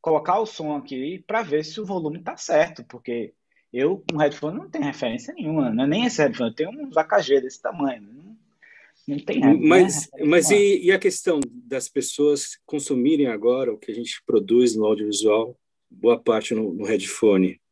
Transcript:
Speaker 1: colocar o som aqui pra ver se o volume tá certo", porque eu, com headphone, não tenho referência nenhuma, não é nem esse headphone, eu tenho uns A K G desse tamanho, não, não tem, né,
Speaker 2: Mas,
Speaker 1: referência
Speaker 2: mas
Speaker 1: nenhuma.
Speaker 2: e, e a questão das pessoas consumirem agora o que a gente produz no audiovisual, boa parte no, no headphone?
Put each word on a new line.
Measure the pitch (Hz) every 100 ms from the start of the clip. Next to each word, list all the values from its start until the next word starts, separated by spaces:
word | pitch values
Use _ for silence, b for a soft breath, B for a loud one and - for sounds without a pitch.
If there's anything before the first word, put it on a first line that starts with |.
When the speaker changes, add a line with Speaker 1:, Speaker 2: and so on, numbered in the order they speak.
Speaker 1:
colocar | - 156 156 196
o | 214
som | - 156 147
aqui | 139 131 139 185 -
pra | 220
ver | 190 151
se | 156 -
o | 196
volume | 190 156 160
tá | - -
certo", | - 160 165 160
porque | 117 123 - 120 110 _ _ _ _
eu, | 123 143 190 -
com | 160
headphone, | 147 147 151 208
não | 381
tenho | 320
referência | 147 135 - 117 -
nenhuma, | 339 165 156 127
não | 110 139
é |
nem | 170 240
esse | -
headphone, | 143 113 117
eu | -
tenho | 160
uns | 269 277 160
A |
K | 156 -
G | 127 139
desse | 127 -
tamanho, | - - 139 120
não, | 101 127 185 226 _ _ b b b b -
não | -
tem, | - 247
né, | -
Speaker 2:
Mas, | 311 151 175 185 151 -
Speaker 1:
referência | - 151
Speaker 2:
mas | 175 160
Speaker 1:
nenhuma. | 208 202
Speaker 2:
e, | 196 175
e |
a | 196
questão | 196 185 - 156 135
das | - - 131 -
pessoas | 139 - - 147 143 - - _
consumirem | 151 143 131 123 156 135
agora | 110 110 127 127
o | 107
que | -
a | 110
gente | 117 - -
produz | 117 98 117 123 110
no | 107
audiovisual, | 104 107 104 110 107 113 - _ _ _
boa | 95 113 117
parte | 123 110 -
no, | 110 107
no | 87 95
headphone? | 104 - - 110 98 92 - _